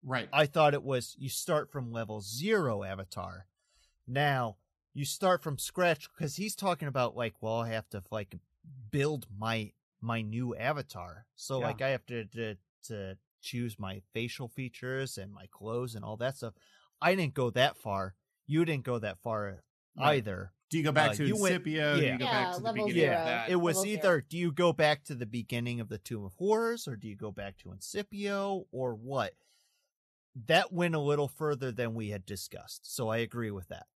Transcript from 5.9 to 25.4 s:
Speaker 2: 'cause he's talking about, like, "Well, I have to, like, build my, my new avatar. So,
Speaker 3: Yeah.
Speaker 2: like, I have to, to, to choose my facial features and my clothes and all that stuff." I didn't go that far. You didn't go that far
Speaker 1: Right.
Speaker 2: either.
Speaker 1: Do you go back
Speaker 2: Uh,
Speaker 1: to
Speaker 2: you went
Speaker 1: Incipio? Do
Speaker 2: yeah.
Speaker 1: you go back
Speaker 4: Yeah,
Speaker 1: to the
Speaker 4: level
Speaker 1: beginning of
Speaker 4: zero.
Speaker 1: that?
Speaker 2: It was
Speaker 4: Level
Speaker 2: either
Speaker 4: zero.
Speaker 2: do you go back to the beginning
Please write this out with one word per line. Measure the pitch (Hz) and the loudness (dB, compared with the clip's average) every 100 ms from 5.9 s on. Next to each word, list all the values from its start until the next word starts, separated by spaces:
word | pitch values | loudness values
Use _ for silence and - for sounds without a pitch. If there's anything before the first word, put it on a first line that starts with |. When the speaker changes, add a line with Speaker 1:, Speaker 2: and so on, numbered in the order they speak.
| 151 - | 4 -2
Speaker 2:
'cause | - 156 143 | -6 -4 -2
he's | 208 | -4
talking | - 196 175 151 | -2 0 0 0
about, | 131 123 - | 2 0 0
like, | 117 - | -4 -2
"Well, | 110 113 | -2 0
I | 117 | 0
have | 113 - | -4 -4
to, | 104 - | -10 -6
like, | 110 101 90 _ _ 165 135 107 | -6 -6 -12 _ _ -20 -18 -4
build | 139 143 147 107 | 0 0 0 -6
my, | 101 113 113 104 _ _ _ | -4 0 0 -2 _ _ _
my | 117 113 | -4 -2
new | 107 110 123 | -2 -2 -2
avatar. | - 120 147 135 - 87 87 - | -2 -2 -2 -4 -10 -12 -14 -20
So, | _ - 135 | _ -4 -2
Speaker 3:
Yeah. | 120 | -2
Speaker 2:
like, | 110 | 0
I | 131 | 0
have | 127 - | -2 -2
to, | 120 104 | -8 -6
to, | 113 113 101 _ _ | -6 -6 -6 _ _
to | - 110 95 95 _ _ | -10 -8 -6 -10 _ _
choose | - 120 120 107 | -8 -4 -4 -4
my | 98 95 - | -8 -8 -8
facial | 113 117 - 120 | -6 -4 -6 -10
features | - 131 - 127 131 135 - | -8 -10 -8 -6 -4 -4 -8
and | 95 | -12
my | 101 95 | -14 -20
clothes | - 104 117 123 | -12 -4 -4 -4
and | 113 | -6
all | 107 110 | -8 -4
that | 123 139 | -4 -4
stuff." | 117 - _ _ _ _ | -10 -12 _ _ _ _
I | 160 | 4
didn't | 190 156 | 4 2
go | 139 123 | 0 0
that | 117 135 - | 4 4 2
far. | 113 98 95 - _ _ - | -4 -2 -4 -8 _ _ -2
You | 151 | 2
didn't | 165 147 | 4 2
go | 123 120 | 0 -2
that | 104 90 | -2 -6
far | 120 110 101 95 _ _ _ - | -4 -2 -4 -8 _ _ _ 2
Speaker 1:
Right. | 143 147 | 4 4
Speaker 2:
either. | 107 92 95 _ _ | 0 -6 -8 _ _
Speaker 1:
Do | 165 | 0
you | |
go | 151 | 2
back | 147 147 | 4 4
Speaker 2:
Uh, | |
Speaker 1:
to | 104 147 | 4 2
Speaker 2:
you | 214 | 4
went | 196 180 | 4 2
Speaker 1:
Incipio? | - 156 151 143 | 0 0 4 4
Do | |
Speaker 2:
yeah. | 151 | 4
Speaker 1:
you | 127 | 2
go | |
back | 123 110 - | 0 2 0
Speaker 4:
Yeah, | |
Speaker 1:
to | 180 | 0
the | |
Speaker 4:
level | 226 208 208 | -2 0 0
Speaker 1:
beginning | 175 147 | 4 4
of | |
Speaker 4:
zero. | 123 | 4
Speaker 1:
that? | 160 120 113 | 2 0 2
Speaker 2:
It | 180 | 2
was | 170 160 | 4 2
Speaker 4:
Level | 196 | 2
Speaker 2:
either | 208 | 2
Speaker 4:
zero. | 190 165 - | 4 4 2
Speaker 2:
do | 165 | -2
you | 175 | 0
go | 143 175 | 4 4
back | 151 151 147 | 6 4 4
to | - | -2
the | 131 117 | -8 -4
beginning | 120 | -6